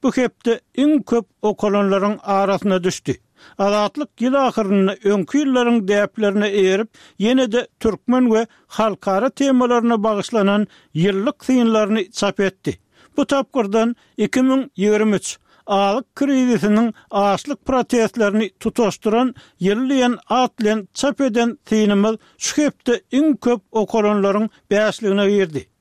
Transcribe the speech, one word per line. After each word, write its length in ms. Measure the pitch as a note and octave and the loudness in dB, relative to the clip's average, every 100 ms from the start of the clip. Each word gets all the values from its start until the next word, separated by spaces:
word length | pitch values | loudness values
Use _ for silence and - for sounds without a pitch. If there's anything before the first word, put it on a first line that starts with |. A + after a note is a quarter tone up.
bu 100 | C4+ | -2
hepde 480 | - B3 _ - A3+ _ - | 0 -2 _ -4 -4 _ -2
iň 260 | C#4+ D4+ | 2 2
köp 240 | - A#3+ G#3+ _ | 0 -2 -2 _
okalanlaryň 760 | G#3+ G3+ G#3+ G3+ G3+ G3 G3+ G#3 | -4 -2 0 0 2 2 0 -4
arasynda 640 | - G3 G3 G3 G#3+ F#3 | -2 0 0 0 0 0
düşdi. 360 | F3+ - - B2+ _ _ - - | -2 -4 -6 -8 _ _ -20 -4
Azatlyk 500 | G3 G#3 G#3 - D4 _ | -2 0 -2 -4 -10 _
ýyl 160 | A#3+ C#4 C4 | -2 0 0
ahyryny 480 | A3+ G3+ G3+ F#3+ G3 | -2 -2 0 0 0
öňkü 340 | G3 G#3 F#3+ C#4 | -2 -2 0 -2
ýyllaryň 460 | D4 B3+ A#3+ A#3 F#3+ | 0 0 2 0 0
däplerine 600 | G#3 G3+ - G#3 G3+ G#3 | 0 0 0 0 0 0
erip, 400 | G3+ F#3 F#3+ A3 _ - _ | 2 2 0 -2 _ -20 _
ýene-de 460 | G3+ C4 B3 A3+ - _ | 0 2 0 -2 -4 _
türkmen 440 | A#3 F#3+ - B3 | -4 -4 -2 0
we 220 | B3+ A3 A3+ _ _ | 2 2 0 _ _
halkara 640 | - A3 G3 - F#3+ B3+ | -2 -2 -2 -2 0 -2
temalaryna 720 | - C#4 B3+ B3 A#3+ A#3 A#3 | -2 0 2 2 2 2 0
bagyşlanan 640 | G#3 G#3 - A#3 G3 G3+ G#3 - _ | 0 -2 -2 0 0 0 -2 -8 _
ýyllyk 500 | D3+ F3+ G3 A3+ - | -2 0 0 -4 -6
synlaryny 680 | - C4 A#3 A3 G#3 A3 F#3 | 0 2 4 2 0 -2 -4
çap 300 | - G3+ F#3+ | -4 -4 0
etdi. 380 | G3 - - G2+ _ _ _ - | -4 -2 -8 -8 _ _ _ -4
Bu 100 | C#4+ | -2
tapgyrdan 680 | C#4 C4 C#4 G3+ G#3+ A3+ A#3+ _ - | 0 -2 -4 -2 0 0 -4 _ -4
iki 240 | G#3+ C4+ | -2 0
müň 300 | C4 C4 C4 - | 2 0 -4 -2
ýigirme 400 | G3+ G#3 G#3+ G3 | 0 2 2 0
üç 220 | - - _ _ - | -4 -16 _ _ -4
alyk 400 | G3 G3 G#3+ - - | 0 0 -2 -6 -4
krizisiniň 760 | C#4 C4+ B3+ A3+ G3 G#3 A#3 - _ | 0 0 2 0 2 2 0 -4 _
açlyk 540 | G3+ G3+ F#3+ - D4 | -2 0 0 -4 -10
protestlerini 840 | - B3+ A#3 B3 A3 - G#3 G#3 G#3+ _ | -2 -2 0 0 0 0 0 0 -4 _
tutaşdyran 720 | A3 - A3 - A3 A3 B3+ - - _ | -8 -2 -2 -2 -2 0 0 -4 -20 _
ýyllyň 560 | F3+ G#3 C4 C4+ B3 A#3+ - | -2 0 0 0 0 -2 -4
at 300 | A#3 B3+ _ | -2 -2 _
bilen 300 | G#3+ A3 F#3+ | -2 -2 -4
çap 260 | - C4+ - | -4 -4 -2
eden 380 | C#4 A3 A#3 - - | -2 0 -2 -4 -2
synymyz 480 | G#3+ G#3+ G3+ G#3 A3 _ _ | 0 2 2 2 -2 _ _
şu 240 | - - | -6 0
hepde 380 | D4 - - A#3+ _ | 0 -2 -2 -2 _
iň 240 | B3+ D#4 C4 | 0 2 0
köp 240 | B3 A#3+ _ | 0 -2 _
okalanlaryň 760 | A3+ G3+ A3+ G#3 G#3 G3 G3 G#3+ _ _ | -4 -2 0 2 2 2 0 -2 _ _
bäşligine 600 | G3+ G#3+ - G#3+ G3 G3 | 0 0 -2 -2 0 2
girdi. 380 | G3+ F#3 D3 - _ | 2 0 -4 -10 _